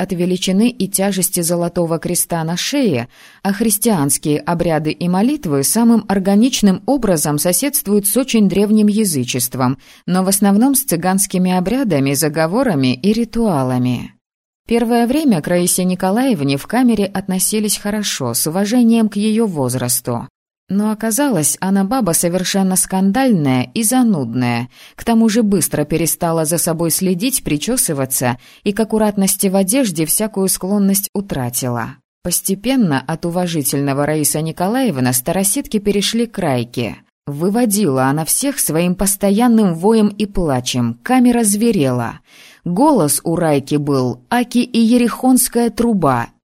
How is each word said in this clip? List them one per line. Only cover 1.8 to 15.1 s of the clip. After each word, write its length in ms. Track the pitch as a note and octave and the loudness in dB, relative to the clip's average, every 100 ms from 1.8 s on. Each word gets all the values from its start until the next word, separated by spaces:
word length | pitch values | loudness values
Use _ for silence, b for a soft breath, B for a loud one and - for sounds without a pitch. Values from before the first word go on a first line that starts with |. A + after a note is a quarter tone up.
| E3 E3 | -2 -2
креста 420 | D#3+ D#3+ - E3 | -4 -4 -4 -4
на 140 | D#3+ F3 | -4 -4
шее, 520 | - C#4+ A#3+ B2+ A2+ B B B | -4 0 0 0 -4 B B B
а 80 | G3 | -6
христианские 880 | G3+ A3+ G3+ A#3 G3 C#3+ - D#3+ D3 | -2 -2 0 0 2 0 -2 0 -2
обряды 500 | - E3+ E3+ D3+ D#3 | 0 -2 0 0 -2
и 180 | - F3 | -4 -2
молитвы 540 | F3+ A#3 D4 F3+ C#3 | 2 0 0 -2 -2
самым 420 | C#3 A3+ A#3 A3+ - | 0 2 4 4 2
органичным 760 | G3+ F#3+ G3+ B3+ - G3+ F#3+ - | -2 2 4 2 4 2 2 0
образом 520 | C#4+ A3 E3 D3+ D3 | 0 2 0 0 0
соседствуют 720 | F3 F3+ C#4+ C#4+ G3 G#3 G3 | 0 0 0 -2 0 0 2
с 80 | B3 | 0
очень 320 | C4+ A#3 G3 | 0 2 2
древним 400 | F3 G#3 G#3+ G#3 | 2 2 4 4
язычеством, 920 | G#3 G#3+ D3 B2+ B2+ - B2 B2+ C#3 B B - | 2 0 0 -2 -2 -4 -2 -2 -2 B B -2
но 180 | F3+ | 0
в 40 | F#3+ | 0
основном 460 | G3 G3+ G3+ B3+ | 2 2 4 4
с 80 | C4+ | 2
цыганскими 680 | - E3+ F3+ F#3+ - F#3 F#3 | 0 -2 0 0 0 0 0
обрядами, 640 | F#3 F3+ B3+ B3+ D3 C3+ | 0 0 -2 0 0 0
заговорами 800 | C#3 D#3 D3 D#3+ G#3 C4 D3+ B2+ | 0 0 0 0 0 0 2 0
и 200 | B2 G3 | 0 0
ритуалами. 1000 | A3 A#3 A#3 A3+ D3+ B2+ B2+ B2 A#2+ G2+ _ _ _ _ _ - | 0 -2 -2 0 0 0 0 0 -2 -6 _ _ _ _ _ -2
Первое 400 | A#3 A#3 A#3+ | 0 2 2
время 340 | A#3 | 2